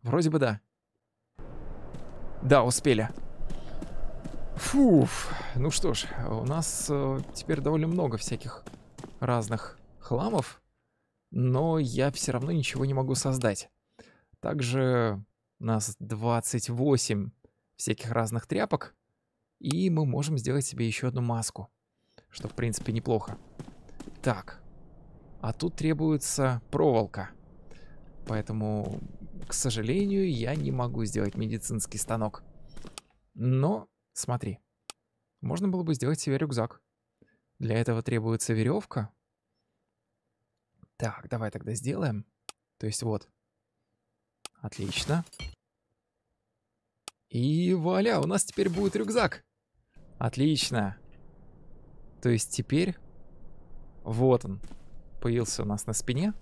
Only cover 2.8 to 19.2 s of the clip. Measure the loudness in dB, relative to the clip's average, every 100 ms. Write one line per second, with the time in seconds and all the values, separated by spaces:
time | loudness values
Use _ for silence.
2.8 | 4 4 2 -4 -6 -2 -2 -2 -4 -6
3.8 | -4 0 0 -2 -6 -4 -4 -2 2 6
4.8 | 10 10 8 2 -4 -4 -2 0 0 2
5.8 | 2 0 -2 -4 -2 -2 0 0 -2 -2
6.8 | 0 0 2 -2 -4 -10 -2 0 2 2
7.8 | 2 2 0 -2 -4 -6 -6 -12 -16 -20
8.8 | -20 -16 -16 -4 0 0 0 -4 -6 -16
9.8 | -20 -20 -4 0 2 0 -2 -10 _ _
10.8 | _ _ _ _ _ 0 2 4 4 2
11.8 | 2 2 0 0 -2 -2 0 0 0 0
12.8 | 0 2 2 2 2 2 2 0 -6 _
13.8 | _ -20 -20 _ _ _ -4 0 2 4
14.8 | 4 4 4 0 -8 _ _ _ 0 0
15.8 | 0 -6 -6 -2 2 2 0 -2 -2 2
16.8 | 4 4 4 0 -2 _ -20 _ _ -8
17.8 | -4 -2 0 0 0 -2 -2 -2 0 -2
18.8 | -4 _ _ _